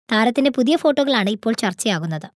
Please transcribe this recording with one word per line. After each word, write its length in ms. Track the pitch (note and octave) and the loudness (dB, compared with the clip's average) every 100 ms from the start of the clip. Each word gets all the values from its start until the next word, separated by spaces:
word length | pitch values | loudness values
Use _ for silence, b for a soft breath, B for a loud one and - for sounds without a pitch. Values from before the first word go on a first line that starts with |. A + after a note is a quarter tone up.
| - | -2
താരത്തിന്റെ 400 | A3 A3+ B3 C4+ | 2 2 2 2
പുതിയ 240 | B3+ A#3+ D#4+ | 2 2 2
ഫോട്ടോകളാണ് 540 | D#4 C#4+ C#4 B3 G3 | 2 0 0 0 -2
ഇപ്പോൾ 240 | G#3 A3+ | -2 -4
ചർച്ചയാകുന്നത്. 720 | A3 G3 F3+ A3 F3 E3 D#3 - | -2 -2 -2 -2 -2 -4 -8 -10